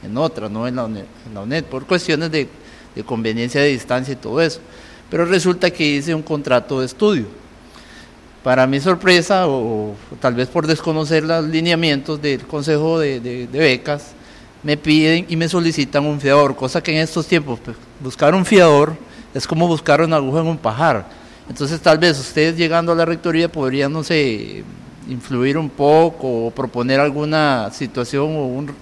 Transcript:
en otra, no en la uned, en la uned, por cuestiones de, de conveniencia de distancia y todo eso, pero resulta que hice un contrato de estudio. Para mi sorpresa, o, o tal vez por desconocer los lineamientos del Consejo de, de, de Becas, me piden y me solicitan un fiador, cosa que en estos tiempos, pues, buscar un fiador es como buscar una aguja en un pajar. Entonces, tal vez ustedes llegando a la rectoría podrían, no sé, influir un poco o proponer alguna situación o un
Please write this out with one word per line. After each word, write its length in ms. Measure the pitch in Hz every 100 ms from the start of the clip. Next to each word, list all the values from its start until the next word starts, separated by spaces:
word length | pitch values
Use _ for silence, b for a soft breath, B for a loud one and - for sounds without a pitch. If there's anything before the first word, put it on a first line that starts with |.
en 120 | 101 113
otra, 320 | 160 160 107
no 200 | 107 120
en 80 | 127
la 80 |
uned, 220 | 117 107 - - -
en 80 |
la 60 | 107
uned, 240 | 101 151
por 200 | 139 131
cuestiones 460 | 139 180 170 151 165
de, 160 | 156 131 - B B B
de 80 | -
conveniencia 580 | 107 120 113 110 120 143
de 80 | 143
distancia 440 | 131 - 123 131
y 40 | 131
todo 240 | 113 120
eso, 200 | 165 - - B B B B
pero 140 | -
resulta 460 | 170 185 170 175 180
que 120 | 175
hice 320 | 156 143 147
un 80 | 160
contrato 560 | 151 151 143 127 - 135
de 80 | 131
estudio. 400 | - 214 185 101 - - - - B B B B B - -
Para 240 | - 127 131
mi 100 | 139
sorpresa, 720 | 147 180 190 180 165 196 180
o, 440 | 135 113 110 107
o 40 | 104 - -
tal 140 | 131
vez 120 | 120 127
por 200 | 175 156
desconocer 580 | 156 170 156 151 160
los 200 | 156 165
lineamientos 800 | 156 160 165 165 165 143 135 151
del 240 | 147 135 -
Consejo 540 | 151 143 151 160 165
de, 180 | 147 131
de, 280 | 120 123 123
de 100 | 127
Becas, 540 | 156 127 135 147 - - B B B -
me 140 | 147 147
piden 480 | 156 156 156 165 170
y 80 | 165
me 120 | 165
solicitan 560 | 175 165 156 135 147 147
un 140 | 147
fiador, 340 | 139 143 143
cosa 280 | 135 131 170
que 100 | 165
en 60 | 156
estos 280 | 160 170 151
tiempos, 340 | 170 143 117
pues, 140 | - 113 - -
buscar 340 | 131 - 151
un 120 | 180 180
fiador 500 | 208 170 147 147 160 B B B
es 120 | 135 -
como 200 | 156 175
buscar 340 | 160 - 147
una 160 | 160 160
aguja 240 | 135 147
en 60 | 160
un 100 | 160
pajar. 500 | 113 110 160 120 90 B B B -
Entonces, 300 | 123 143 160
tal 180 | 175 156
vez 200 | 170 143
ustedes 380 | 131 - 156 165
llegando 360 | 170 165 170
a 20 |
la 100 | 170
rectoría 480 | 165 165 170 160 170
podrían, 400 | 165 135 131 139
no 100 | 156
sé, 600 | 147 165 139 110 107 50 - - - - -
influir 500 | 127 - 127 127 143
un 100 | 156
poco 760 | - 143 151 165 165 131 120 117
o 40 |
proponer 500 | - 131 120 120 135
alguna 680 | 147 139 151 156 151 131 104
situación 640 | - 127 135 120 139 151 156
o 100 | 135
un 280 | 127 147 143